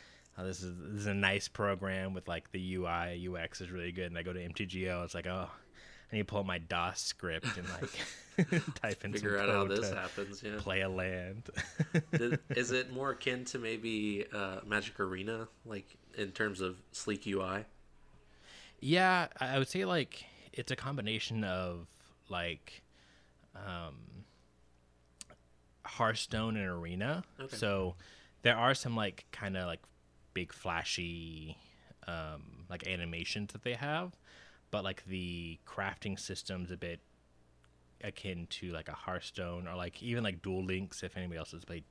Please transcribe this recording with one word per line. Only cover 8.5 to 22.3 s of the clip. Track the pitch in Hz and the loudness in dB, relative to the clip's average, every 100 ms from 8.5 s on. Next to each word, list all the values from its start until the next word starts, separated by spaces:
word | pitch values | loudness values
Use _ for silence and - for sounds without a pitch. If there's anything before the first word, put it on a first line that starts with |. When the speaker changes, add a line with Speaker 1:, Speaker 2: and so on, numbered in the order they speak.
| 170 - - | 6 2 -2
Speaker 2:
<laughs> | |
Speaker 1:
type | 110 98 101 | 0 0 0
in | |
Speaker 2:
Figure | 104 104 101 | 0 2 4
Speaker 1:
some | 101 | 6
Speaker 2:
out | |
how | 101 98 | 6 6
Speaker 1:
code | 101 | 4
Speaker 2:
this | 101 | 2
Speaker 1:
to | 92 | 0
Speaker 2:
happens, | 92 - 101 101 | -2 -2 -4 -4
yeah. | 107 107 | -4 -4
Speaker 1:
play | 101 95 | 2 2
a | 95 | 2
land." | 92 92 92 90 101 - - - - | 2 0 0 -4 -6 -6 -6 -6 0
<laughs> | 151 165 156 156 | 4 4 4 2
Speaker 2:
Th-, | 117 143 - | 4 2 2
is | 120 127 | 2 4
it | 127 127 | 2 2
more | 127 135 | 0 0
akin | 135 - 127 127 | 2 0 0 -2
to | 131 | -2
maybe, | 113 110 113 110 104 101 104 | 0 0 2 2 2 2 0
uh, | 104 98 95 104 | -2 -2 -2 2
Magic | 104 101 - | 2 2 0
Arena, | 95 92 98 113 117 - 117 | 0 2 -2 -2 -4 -10 -8
like, | 104 - - - - | -8 -8 -18 -14 -4
in | 98 | -4
terms | 95 107 92 | 2 2 4
of | 92 92 - | 0 -2 -10
sleek | - - 101 - | -6 0 0 2
U | 98 | 2
I? | 92 98 107 - - - - - - - - - - - | 2 0 -4 -14 -20 -20 -20 -20 -20 -20 -20 -18 -18 -6
Speaker 1:
Yeah, | 131 170 185 185 170 - | 4 8 8 8 4 0
I, | 131 135 | 2 4
I | |
would | 131 | 4
say, | 180 190 | 2 4
like, | 175 131 - - - - | 4 2 -4 -14 -18 -10
it's | - 120 | -6 -2
a | 131 | -2
combination | 135 143 107 113 - 113 | -2 -2 0 0 0 0
of, | 104 92 92 87 85 - - - | 2 2 0 -2 -8 -16 -20 -20
like, | - | -6